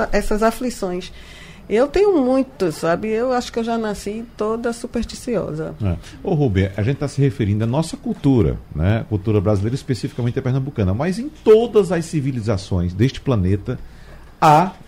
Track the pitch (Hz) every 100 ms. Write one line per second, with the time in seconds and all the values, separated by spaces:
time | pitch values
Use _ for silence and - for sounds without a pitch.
0 | 220 208 208 214 226 220 254 - 190 180
1 | 180 - - - - - - 208 277 359
2 | 415 349 254 262 262 - 180 151 165 170
3 | 214 220 254 247 247 233 226 233 214 196
4 | 202 214 233 - 214 226 240 233 240 240
5 | 220 - - 214 - 151 160 156 101 85
6 | - - - 160 139 95 95 98 104 139
7 | 143 - 139 - 104 104 113 135 165 -
8 | 247 208 139 127 80 58 - 73 90 113
9 | - 107 104 104 98 101 104 135 - 123
10 | 131 - 120 131 127 135 135 - 92 101
11 | 170 190 285 - - 220 233 208 180 175
12 | 165 160 135 127 104 98 - 92 87 92
13 | 131 - - 117 90 101 101 127 - -
14 | - - - - 165 151 190 -